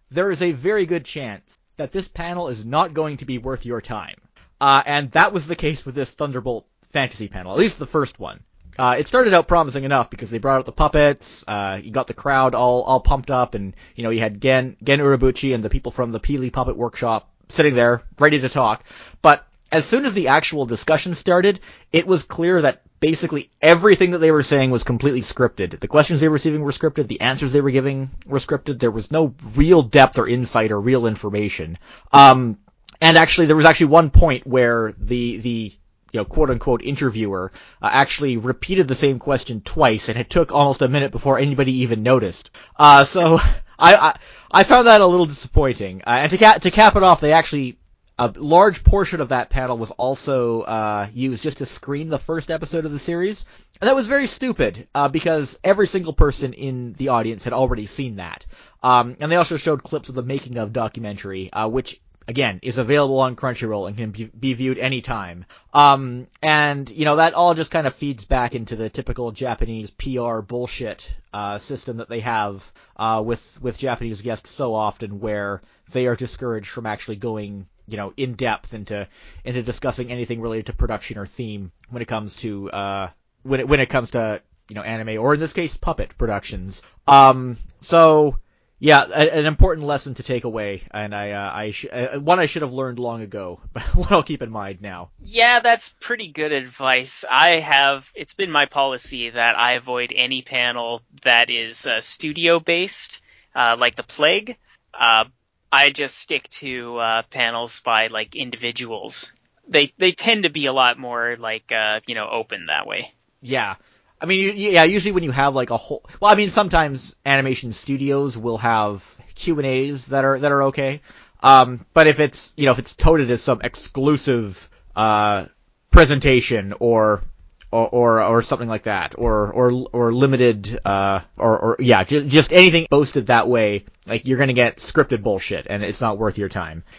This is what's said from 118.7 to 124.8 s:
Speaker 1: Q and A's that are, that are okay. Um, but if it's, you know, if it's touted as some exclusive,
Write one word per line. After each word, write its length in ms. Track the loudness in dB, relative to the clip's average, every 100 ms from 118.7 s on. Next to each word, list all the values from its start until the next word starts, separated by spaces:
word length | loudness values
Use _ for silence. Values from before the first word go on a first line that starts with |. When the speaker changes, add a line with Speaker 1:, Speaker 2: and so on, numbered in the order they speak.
| 0 0 -4 -14 _ -20
Speaker 1:
Q 260 | -10 -4 -2
and 60 | -2
A's 420 | -2 -4 -6 -4
that 180 | 0 0
are, 120 | 0
that 120 | 0
are 120 | 2
okay. 360 | 0 -2 -6 -6 _ -20 _ 2
Um, 440 | 6 6 6 -2 -2
but 120 | 4 4
if 140 | 4
it's, 320 | 0 -2 -16 -2
you 80 | 0
know, 80 |
if 60 | 0
it's 180 | -4 0
touted 340 | 4 4 2
as 100 | -2
some 200 | -2 -4
exclusive, 1080 | -4 -10 -12 -2 0 0 0 -2 -4 -12 -20 _